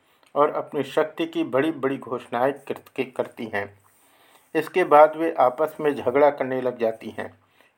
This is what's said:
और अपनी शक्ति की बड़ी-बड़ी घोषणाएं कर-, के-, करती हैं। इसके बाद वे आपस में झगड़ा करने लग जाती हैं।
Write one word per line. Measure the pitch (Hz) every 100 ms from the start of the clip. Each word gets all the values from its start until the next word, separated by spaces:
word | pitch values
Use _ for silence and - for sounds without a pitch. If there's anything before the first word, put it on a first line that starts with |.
| _ _ _ 139
और | 147
अपनी | 143 - 147
शक्ति | 131 160 156 - 165
की | 170
बड़ी-बड़ी | 160 127 160 147 131 131
घोषणाएं | 113 120 - 117 135
कर-, | 139 - 113 - -
के-, | 120 -
करती | 120 - 110
हैं। | 101 101 - _ _ _ _ _ _ _ 160
इसके | 156 185
बाद | 165 147 156 156
वे | 165 -
आपस | 127 127 151 -
में | 151 120
झगड़ा | 123 135 147
करने | 143 131 131
लग | 123 120
जाती | 113 113 110
हैं। | 104 101 - _ _ _